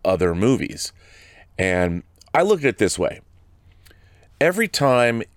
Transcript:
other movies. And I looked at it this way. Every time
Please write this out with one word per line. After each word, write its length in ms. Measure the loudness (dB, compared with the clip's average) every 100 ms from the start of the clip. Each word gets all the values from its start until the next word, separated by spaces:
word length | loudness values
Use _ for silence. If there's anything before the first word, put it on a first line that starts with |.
other 320 | -2 0 0 0
movies. 560 | 0 0 -2 -10 -14 -14 -20 -20 -20 -20 -16 -4
And 460 | -2 0 0 -4 -10 _ -4
I 80 | 0
looked 220 | 2 2
at 60 | 0
it 80 | 0
this 200 | -2 0
way. 240 | -4 -6 -20 -20 _ _ _ _ -20 -20 _ _ _ -2
Every 260 | 0 0 -2
time 560 | 0 2 2 2 0 -6